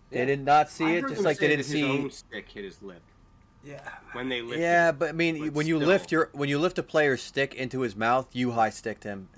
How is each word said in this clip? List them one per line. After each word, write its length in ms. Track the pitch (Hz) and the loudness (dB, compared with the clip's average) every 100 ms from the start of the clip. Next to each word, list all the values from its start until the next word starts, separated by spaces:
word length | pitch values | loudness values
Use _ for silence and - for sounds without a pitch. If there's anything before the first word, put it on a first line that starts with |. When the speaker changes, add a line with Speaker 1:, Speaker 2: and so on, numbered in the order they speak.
| - | -10
Speaker 1:
They 80 | - | -4
Speaker 2:
Yeah. 60 | |
Speaker 1:
did 160 | 127 139 | 0 0
not 260 | 135 147 147 | 4 6 4
see 140 | - 160 | 0 0
Speaker 3:
I 40 | |
Speaker 1:
it, 120 | 170 | 2
Speaker 3:
heard 80 | 269 | 0
Speaker 1:
just 40 | 226 | 0
Speaker 3:
them 40 | |
Speaker 1:
like 140 | 190 143 | 0 2
they 60 | 151 | 2
Speaker 3:
say 100 | 147 | 2
Speaker 1:
didn't 100 | 135 | 0
Speaker 3:
that 40 | |
his 160 | 151 143 | -2 0
Speaker 1:
see 140 | 139 | 0
Speaker 3:
own 80 | 139 | -2
stick 380 | - - 107 - | -8 -14 -14 -14
hit 160 | 113 | -14
his 180 | 98 90 | -14 -14
lip. 180 | 98 87 85 _ - _ _ _ | -18 -18 -20 _ -20 _ _ _
Speaker 4:
Yeah. 260 | 139 143 - - - | -20 -16 -16 -16 -14
Speaker 3:
When 160 | 120 127 | -8 -4
they 140 | 123 | -4
lifted 180 | 117 123 | -4 -4
Speaker 1:
Yeah, 260 | 170 175 170 | 2 4 4
Speaker 3:
it. 100 | 147 | 2
Speaker 1:
but, 120 | 160 | -2
I 20 | |
mean, 260 | 160 170 160 | 0 0 0
Speaker 3:
But 140 | 156 | -4
Speaker 1:
when 160 | 147 156 | -2 0
you 80 | 160 | 2
Speaker 3:
still. 120 | 147 | 4
Speaker 1:
lift 220 | 196 190 | 2 2
your, 200 | 160 156 | 0 0
when 160 | 139 143 | -2 -2
you 100 | 143 | 0
lift 200 | 175 180 | 0 -2
a 40 | |
player's 400 | - 160 147 127 | -2 2 4 2
stick 320 | - - 139 | -2 -2 -2
into 240 | 113 131 131 | -2 -6 -4
his 120 | 127 | -4
mouth, 320 | 101 113 127 127 | -2 2 2 0
you 180 | 123 123 | -4 -2
high 200 | 117 110 | 2 0
sticked 340 | - 117 107 | 0 -10 -8
him. 240 | 107 98 95 | -10 -10 -12